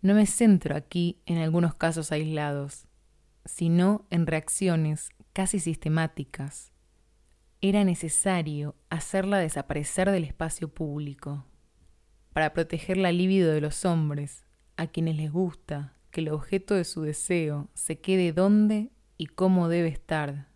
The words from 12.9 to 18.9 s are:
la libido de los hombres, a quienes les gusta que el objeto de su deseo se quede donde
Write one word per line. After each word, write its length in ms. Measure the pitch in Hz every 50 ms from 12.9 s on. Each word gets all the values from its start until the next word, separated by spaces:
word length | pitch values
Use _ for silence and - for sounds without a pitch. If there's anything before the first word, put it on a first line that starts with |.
| 185
la 160 | 185 190 180 170
libido 400 | 175 180 185 190 190 180 165 156
de 80 | 151
los 240 | 147 151 151 - -
hombres, 600 | 185 170 165 156 151 147 143 147 139 - - _ _ _ _ _ _ _
a 100 | - 160
quienes 300 | 165 _ - 165 160 160
les 140 | 151 156 151
gusta 680 | 147 175 185 180 156 - _ - 151 143 143 139 _ _ _ _
que 100 | - -
el 80 | 165 156
objeto 460 | 151 156 - - 196 196 190 - 208
de 100 | 190 175
su 180 | - - - 156
deseo 680 | 151 156 - - - 180 175 160 151 147 143 143 - _
se 260 | - - - 160 -
quede 320 | - - 190 190 180 175 156
donde 580 | 170 185 196 208 214 214 208 214 214 214 247